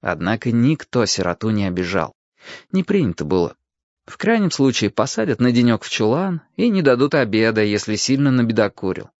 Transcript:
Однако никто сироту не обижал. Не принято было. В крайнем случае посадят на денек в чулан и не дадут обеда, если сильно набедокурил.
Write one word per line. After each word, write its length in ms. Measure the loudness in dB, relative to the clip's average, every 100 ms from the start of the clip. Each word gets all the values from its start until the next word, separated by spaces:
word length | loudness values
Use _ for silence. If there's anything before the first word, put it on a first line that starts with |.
Однако 520 | -4 -4 -2 -2 0
никто 520 | 0 0 -2 -4 -2
сироту 460 | 0 0 -2 -2 -2
не 160 | -2 -2
обижал. 480 | -2 -2 -2 -4 _ _ _ -20 -20 _
Не 140 | -4
принято 400 | 0 0 0 -2
было. 320 | -2 0 0 -4 _ _ _ _ -20
В 100 | -6
крайнем 340 | 0 2 0
случае 400 | 2 0 2 -2
посадят 500 | 0 -4 -2 -2 2
на 120 | 2
денек 320 | 4 4 2
в 60 | -2
чулан 520 | -2 0 0 -2 -6 _ -2
и 120 | 0
не 140 | 2
дадут 320 | 2 2 2
обеда, 480 | 2 0 2 2 2
если 340 | 0 0 -2 -4
сильно 340 | 0 0 2
набедокурил. 800 | 2 2 0 0 -2 -6 -6 -10 _